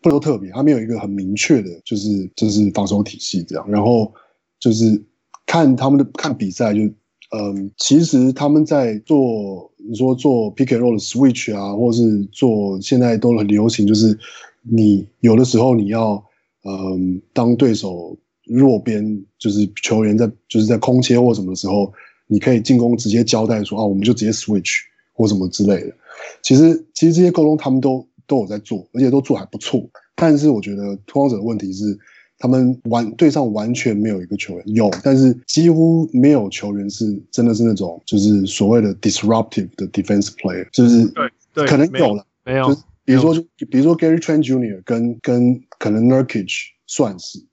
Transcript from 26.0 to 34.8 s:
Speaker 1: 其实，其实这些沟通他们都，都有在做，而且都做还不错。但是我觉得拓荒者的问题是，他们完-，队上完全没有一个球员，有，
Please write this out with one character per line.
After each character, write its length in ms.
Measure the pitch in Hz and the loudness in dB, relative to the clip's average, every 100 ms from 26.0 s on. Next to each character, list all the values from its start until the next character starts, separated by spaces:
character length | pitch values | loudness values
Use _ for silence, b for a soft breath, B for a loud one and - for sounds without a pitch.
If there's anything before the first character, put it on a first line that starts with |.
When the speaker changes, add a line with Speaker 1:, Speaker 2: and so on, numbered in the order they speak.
| B B B B | B B B B
Speaker 1:
其 120 | - | 2
实， 320 | 135 160 160 - | 6 6 4 -4
其 140 | - 160 | 0 2
实 40 | |
这 100 | 165 | 4
些 80 | 180 | 2
沟 100 | 175 | 4
通 140 | 151 156 | 2 0
他 140 | 139 | 0
们 100 | 131 | 0
都， 260 | 135 131 - _ _ | 0 -4 -8 _ _
都 100 | 139 | -2
有 80 | 95 | -2
在 100 | 104 | -10
做， 260 | - 107 - | -8 -10 -8
而 80 | 120 | 0
且 100 | 131 | 2
都 100 | 135 | 2
做 160 | 131 117 | 0 -4
还 80 | 95 | -4
不 120 | 110 | -14
错。 260 | - 123 - b b | -6 -6 -6 b b
但 240 | - 165 147 | -2 2 4
是 100 | 151 | 2
我 120 | 117 | 0
觉 160 | 101 101 | -4 -8
得 200 | 101 98 - | -8 -10 -6
拓 160 | 139 | -2
荒 60 | 139 | 0
者 80 | 110 | 0
的 60 | |
问 160 | 110 110 | -4 -6
题 140 | 98 | -6
是， 260 | 95 104 101 b b b _ | -6 -6 -6 b b b _
他 80 | 123 | 0
们 340 | 131 127 127 | 2 2 0
完-， 260 | 117 117 113 113 | -4 -4 -4 2
队 120 | 160 | 2
上 240 | 143 123 | 2 -2
完 220 | 104 110 | -4 -4
全 220 | 123 127 104 | -4 -2 -2
没 120 | 110 | -2
有 120 | 98 | -4
一 40 | 90 | -6
个 100 | 101 | -10
球 180 | - | -10
员， 80 | 87 98 | -12 -4
有， 220 | 107 | 0